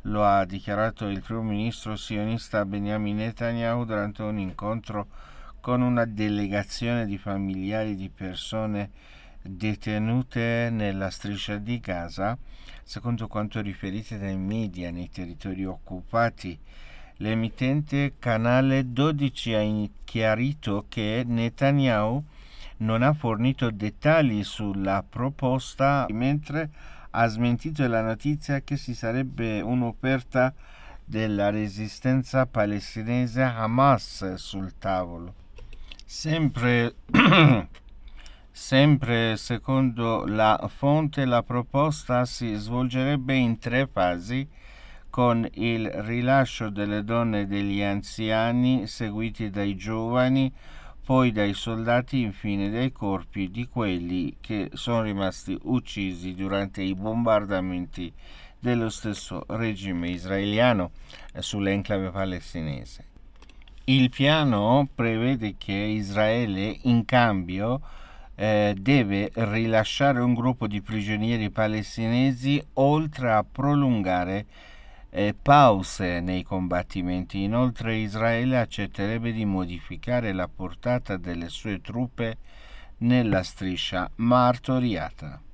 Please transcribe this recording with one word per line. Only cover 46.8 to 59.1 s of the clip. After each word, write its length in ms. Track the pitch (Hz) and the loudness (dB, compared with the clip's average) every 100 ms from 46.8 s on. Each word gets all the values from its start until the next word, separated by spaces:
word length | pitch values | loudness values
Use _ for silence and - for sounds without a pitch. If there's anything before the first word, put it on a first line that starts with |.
| 104 104 | -2 -2
donne 380 | 104 117 117 104 | 0 0 2 0
e 40 | 98 | 0
degli 360 | 101 101 101 | 0 0 0
anziani, 1080 | 101 101 - - 110 110 117 120 123 131 101 | 0 -2 -4 -6 0 2 2 2 4 2 -2
seguiti 600 | - 113 107 113 107 107 | -6 -6 -4 -4 -4 -6
dai 260 | 98 101 95 | -2 -2 -2
giovani, 720 | 101 113 117 123 127 135 131 - - - - - - | -4 -4 0 2 4 4 2 -2 -18 -16 -16 -14 2
poi 240 | 131 123 | 4 4
dai 220 | 107 101 | 2 0
soldati, 680 | 98 123 113 113 120 123 135 | 0 -6 -4 2 2 2 -2
infine 500 | 113 95 107 101 101 | -2 -4 -2 0 0
dai 220 | 110 131 | 0 -2
corpi 580 | - 104 95 - 101 92 | -2 -2 -2 -4 -6 -4
di 160 | 107 123 | -4 -6
quelli 640 | 123 107 87 87 90 76 - | -2 0 0 -2 -2 -4 -6
che 300 | - 107 90 | -6 -4 -4
sono 300 | - 120 117 | -6 -2 0
rimasti 540 | 110 101 95 - - 92 | 0 0 -2 -4 -8 -6
uccisi 720 | 85 123 - 104 98 87 92 92 | 0 -2 -2 -6 -4 -4 -8 -6
durante 460 | 95 98 98 101 | -2 -2 -2 -4
i 140 | 95 95 | -4 -2
bombardamenti 1160 | 107 113 117 107 101 95 92 90 90 - 85 - - - - - | -2 0 4 4 4 -2 -2 -4 -6 -8 -10 -12 -18 -18 -20 -6
dello 300 | 123 120 113 | -2 0 0
stesso 560 | - 113 | -4 -6